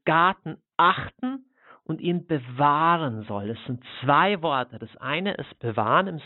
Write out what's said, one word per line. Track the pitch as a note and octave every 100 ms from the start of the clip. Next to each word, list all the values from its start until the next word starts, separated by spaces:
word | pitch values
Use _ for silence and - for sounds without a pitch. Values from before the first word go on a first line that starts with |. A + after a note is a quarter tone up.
| -
Garten | E3 F3 F#3+ D#3+ D#3 _ -
achten | F3 F#3 - - B3+ C4 _ _ _ -
und | - D#3+
ihn | E3+ F3 F3
bewahren | D3+ B2 B2 D3 D3 E3 E3+ D3 A2
soll. | G#2 G2+ G2+
Das | A2+ -
sind | B2 - -
zwei | B2+ C#3+ F#3+ G3+
Worte. | D#3+ C3+ B2 A2+
Das | A2+ -
eine | B2+ D3+ G3+
ist | - - -
bewahren | A#2+ A2 G#2+ D3+ F#3+
im | D#3+